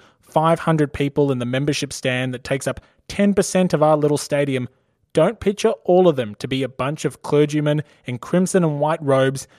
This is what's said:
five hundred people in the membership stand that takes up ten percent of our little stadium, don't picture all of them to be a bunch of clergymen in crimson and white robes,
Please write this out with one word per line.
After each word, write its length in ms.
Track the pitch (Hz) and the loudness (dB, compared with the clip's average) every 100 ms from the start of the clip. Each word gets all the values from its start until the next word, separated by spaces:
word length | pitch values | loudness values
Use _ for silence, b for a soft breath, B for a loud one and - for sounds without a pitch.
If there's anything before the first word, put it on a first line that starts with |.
| b b | b b
five 380 | _ 156 160 165 | _ 0 2 2
hundred 340 | - 160 143 | 2 0 0
people 360 | - 143 151 143 | -2 -2 0 0
in 80 | 127 | 0
the 60 | |
membership 480 | 120 131 147 143 139 | -2 -2 -2 -2 -6
stand 400 | - 131 127 131 | -4 -4 -2 -4
that 120 | 123 | -6
takes 220 | - 135 - | -6 -4 -4
up 140 | - b b - | -8 b b -10
ten 260 | - 202 | 0 2
percent 400 | 202 180 185 180 | 2 0 0 0
of 80 | 151 | 2
our 160 | 151 151 | 4 4
little 180 | 147 147 | 2 0
stadium, 540 | - 143 143 131 123 _ _ _ _ | -2 -2 -2 -2 -6 _ _ _ _
don't 260 | - 180 233 | 2 2 0
picture 320 | 202 202 220 - | -4 0 -2 0
all 240 | - 180 180 | 2 4 4
of 80 | 135 | 2
them 180 | 110 104 | -4 -8
to 120 | 127 | -6
be 140 | 131 | -4
a 60 | 127 | -4
bunch 360 | - 127 156 | -4 -6 -4
of 180 | 151 - | -6 -6
clergymen 600 | - 147 147 147 147 151 b b - | -2 2 2 0 0 -2 b b -12
in 120 | 123 | -10
crimson 460 | - 175 185 196 | -2 0 2 2
and 160 | 165 147 | 0 0
white 220 | 151 165 | -2 -2
robes, 440 | 139 135 135 135 - | 0 2 2 -2 -12